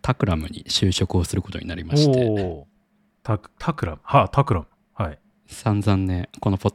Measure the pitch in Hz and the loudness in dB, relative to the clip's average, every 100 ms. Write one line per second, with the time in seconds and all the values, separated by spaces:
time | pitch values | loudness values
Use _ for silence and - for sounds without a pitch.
0 | - - 98 80 76 - - - 98 - | -2 0 0 0 -4 -10 -6 0 2 2
1 | 92 90 87 95 - - - 85 82 147 | 0 0 0 -2 -4 -8 -10 -10 0 4
2 | 151 127 117 104 92 78 69 _ _ _ | 4 4 2 0 -2 -6 -14 _ _ _
3 | _ _ - 107 - - - 160 - - | _ _ -4 -4 -6 -8 -6 -4 -6 -6
4 | - 143 98 - 139 90 - _ _ - | 0 2 4 2 2 0 -4 _ _ -6
5 | 85 73 _ _ _ - 110 101 101 98 | -6 -8 _ _ _ -4 0 0 2 2
6 | 95 90 - - 104 95 101 | 0 -2 -6 -4 0 0 0